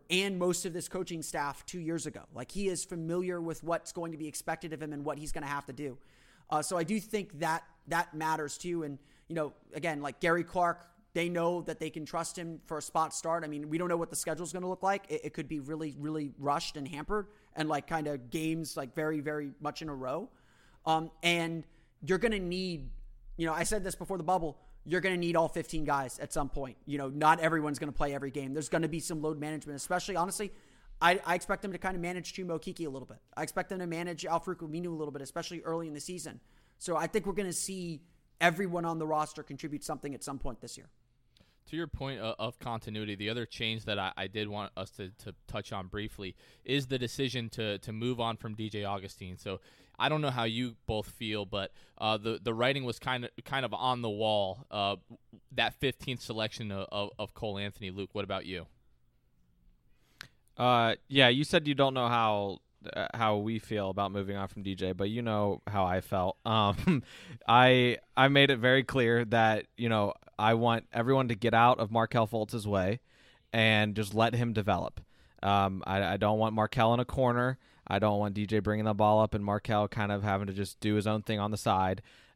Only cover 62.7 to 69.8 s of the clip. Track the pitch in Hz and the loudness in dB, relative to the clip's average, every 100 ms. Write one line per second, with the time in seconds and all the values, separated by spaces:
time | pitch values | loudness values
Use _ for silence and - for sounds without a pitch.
62.7 | _ - - - - 110 104 107 113 - | _ -10 -6 -4 0 2 2 0 -4 -2
63.7 | 107 95 95 98 98 98 98 98 - 98 | -2 -2 0 -2 -2 -4 -4 -6 -6 -6
64.7 | 95 92 92 101 113 117 107 104 87 - | -2 -2 0 -2 -2 0 2 2 0 -2
65.7 | 101 92 92 - 95 92 - 113 110 101 | 0 2 2 0 0 0 -2 0 4 4
66.7 | 98 - 147 - - - 120 - 120 127 | 4 4 2 0 -12 -18 -6 6 10 10
67.7 | 127 123 117 - - 135 143 139 127 123 | 10 6 2 -2 6 8 10 8 8 6
68.7 | 135 120 135 117 117 117 113 110 107 - | 6 4 4 6 4 4 6 6 4 -2
69.7 | - | -2